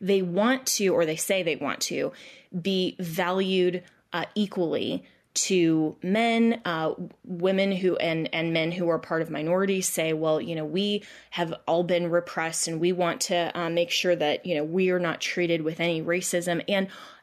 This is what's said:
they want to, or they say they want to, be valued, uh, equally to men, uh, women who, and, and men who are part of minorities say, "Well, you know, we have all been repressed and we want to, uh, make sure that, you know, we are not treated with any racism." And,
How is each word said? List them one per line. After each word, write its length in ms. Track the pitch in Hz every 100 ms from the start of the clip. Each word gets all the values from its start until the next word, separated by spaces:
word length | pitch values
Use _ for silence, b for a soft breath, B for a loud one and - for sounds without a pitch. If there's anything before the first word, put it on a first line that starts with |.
they 200 | 190 196
want 440 | 185 175 226 262 262
to, 240 | - 190
or 160 | 165 160
they 100 | 160
say 280 | - 190
they 120 | 170 143
want 240 | 139 -
to, 280 | - 139 143 B B B B 180
be 360 | 180 190 185 -
valued, 840 | 175 165 175 190 190 190 180 175 b b _
uh, 140 | 175 - 208
equally 680 | 202 - 165 147 101 180 b b _
to 640 | - - 190 165 160 156 -
men, 580 | 175 208 233 226 233 226 180
uh, 300 | 160 160 - 175 -
women 480 | - 180 185 190 196
who, 240 | 190 185 -
and, 300 | 165 160 160
and 200 | 165 165
men 180 | 165 160
who 180 | 175 170
are 80 | 160
part 240 | - 165
of 80 | 160
minorities 580 | 151 156 185 196 196 185
say, 240 | - 160
"Well, 300 | 156 160 156
you 140 | - 165
know, 100 | 151
we 380 | 170 208 208 202 B B
have 240 | - 170 - -
all 160 | 165
been 260 | 175 175 175
repressed 580 | 170 175 - 160 165 -
and 120 | 160
we 120 | 175
want 300 | 175 170 -
to, 300 | - 175 170
uh, 160 | - 170
make 220 | 170 170
sure 240 | - 185 170
that, 320 | 147 143 185
you 80 | 156
know, 80 |
we 260 | 156 180 185
are 80 | 180
not 240 | 170 -
treated 400 | - - 175 170
with 180 | 156 160
any 220 | 170 160
racism." 640 | 160 175 185 175 175 170 -
And, 200 | 196 190 B B B